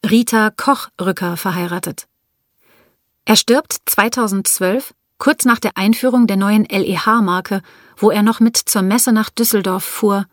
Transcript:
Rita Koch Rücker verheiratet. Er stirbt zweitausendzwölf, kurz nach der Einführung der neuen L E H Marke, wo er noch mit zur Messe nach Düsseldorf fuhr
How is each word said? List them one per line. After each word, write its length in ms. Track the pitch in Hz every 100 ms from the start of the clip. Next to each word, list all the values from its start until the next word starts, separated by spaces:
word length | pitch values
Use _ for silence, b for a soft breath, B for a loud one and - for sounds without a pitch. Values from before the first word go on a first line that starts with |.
| 214
Rita 400 | 226 233 226 214
Koch 360 | - - 277 - -
Rücker 360 | 185 190 180 175
verheiratet. 720 | 196 180 175 175 - - - _ _ _ _ _ _ _ _ _ _ _ -
Er 100 | 220
stirbt 420 | - 254 247 - -
zweitausendzwölf, 1080 | - 240 233 220 196 185 - 185 214 - _ _ _
kurz 280 | - 311 254
nach 140 | 240
der 180 | 214 -
Einführung 500 | 196 226 254 247 240
der 80 | 196
neuen 300 | 196 214 214
L 160 | 196 -
E 120 | 180
H 240 | - 226
Marke, 400 | 196 180 180 196 b b b b
wo 160 | 208
er 120 | 208
noch 180 | 208 226
mit 160 | 226 233
zur 240 | - 214
Messe 320 | 190 226 247
nach 160 | 220 220
Düsseldorf 540 | - 233 214 190 185
fuhr 420 | - - 214 196 196